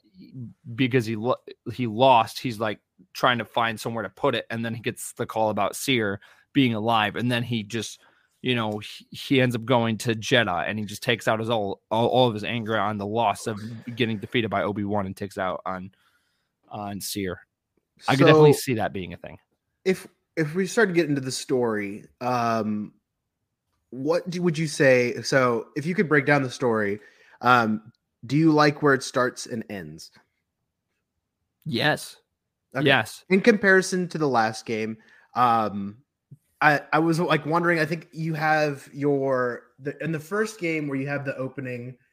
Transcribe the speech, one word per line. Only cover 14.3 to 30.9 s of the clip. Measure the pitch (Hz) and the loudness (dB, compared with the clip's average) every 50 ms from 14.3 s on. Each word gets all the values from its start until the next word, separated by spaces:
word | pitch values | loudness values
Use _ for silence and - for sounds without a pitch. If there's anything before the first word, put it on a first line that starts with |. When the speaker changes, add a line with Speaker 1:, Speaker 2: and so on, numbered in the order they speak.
| - 127 110 104 | -2 -2 -2 0
Speaker 1:
by | 98 101 78 | -2 -2 -2
Obi-Wan | 98 104 107 104 101 104 104 95 | -2 -2 -4 -4 -2 -2 -2 -4
and | 95 95 | -4 -8
takes | - 104 95 - 101 | -10 -12 -12 -8 -6
out | 95 92 85 - - 90 | -6 -4 -6 -6 -8 -8
on, | 95 92 92 98 _ _ _ _ _ _ _ _ _ _ _ _ _ _ _ _ | -10 -10 -10 -14 _ _ _ _ _ _ _ _ _ _ _ _ _ _ _ _
on | - 110 104 101 101 95 | -14 -12 -10 -10 -10 -10
Seer. | - - - 104 98 92 87 - - _ _ _ _ _ _ _ _ _ _ _ - - | -10 -8 -6 -6 -6 -6 -6 -8 -12 _ _ _ _ _ _ _ _ _ _ _ -2 0
I | 135 | 4
could | 131 151 | 6 8
definitely | 156 151 156 151 147 135 | 8 8 10 10 8 8
Speaker 2:
So, | - | 6
Speaker 1:
see | - - 123 | 2 -2 -2
that | 110 98 85 | -2 -2 -4
being | - 98 90 87 87 | -4 -6 -8 -8 -12
a | - | -14
thing. | - - 78 - _ _ _ _ _ _ _ _ - | -16 -18 -18 -18 _ _ _ _ _ _ _ _ -2
Speaker 2:
if, | 190 185 - - - _ _ _ _ - | -2 -2 -2 -4 -18 _ _ _ _ -4
if | - 160 147 156 | -4 -4 -2 0
we | 185 190 175 | -4 -4 -2
start | - 240 226 196 | 2 2 2 4
to | 175 | 4
get | 170 170 147 | 2 2 2
into | 147 139 | 0 -2
the | 131 131 | -2 -4
story, | 127 - - - 143 127 120 113 110 104 104 101 101 107 - - _ - | -8 -8 -4 -2 0 0 2 2 0 -2 -4 -6 -8 -12 -14 -18 _ -8
um, | 123 123 127 120 117 117 113 113 107 107 107 107 104 - _ _ _ _ _ _ _ _ _ _ _ _ _ _ _ _ _ _ _ _ | -4 -2 -2 0 0 2 0 0 0 -2 -4 -4 -6 -10 _ _ _ _ _ _ _ _ _ _ _ _ _ _ _ _ _ _ _ _
what | - 127 135 147 165 175 - 185 | -12 -6 -2 0 0 -2 -2 -4
do, | 165 180 | -6 -2
would | 175 180 156 151 | -2 0 0 0
you | 165 147 | -4 -4
say? | - - 151 135 127 127 123 120 - - | 0 4 6 6 6 6 4 0 -2 -4
So | 113 - 147 135 127 123 117 113 - - - | -4 0 2 2 4 2 2 0 -4 -6 -8
if | 156 139 | -8 -6
you | 170 185 | -4 0
could | - 196 143 | 0 0 4
break | 151 147 131 | 4 2 4
down | 147 147 143 135 | 4 2 2 2
the | 127 | -2
story, | - - 135 120 113 110 104 101 101 107 - - _ _ _ _ _ - | -6 -2 0 0 2 2 0 -2 -4 -6 -8 -18 _ _ _ _ _ -2
um, | - 120 123 123 113 110 107 - - - _ _ _ _ _ _ - | 4 6 6 6 6 4 0 -2 -4 -12 _ _ _ _ _ _ -8
do | 113 131 151 | -2 2 4
you | 160 160 | 4 6
like | 151 147 147 151 147 151 | 6 6 6 4 4 2
where | 151 147 135 | 2 2 2
it | 131 131 | 2 0
starts | - - 131 123 123 - - - | -2 -2 0 0 0 -2 -6 -12
and | - 123 113 107 - | -10 -8 -8 -8 -8
ends? | 107 98 85 76 78 82 - - _ _ _ _ _ _ _ _ _ _ _ _ _ _ _ _ | -10 -10 -10 -12 -14 -18 -20 -20 _ _ _ _ _ _ _ _ _ _ _ _ _ _ _ _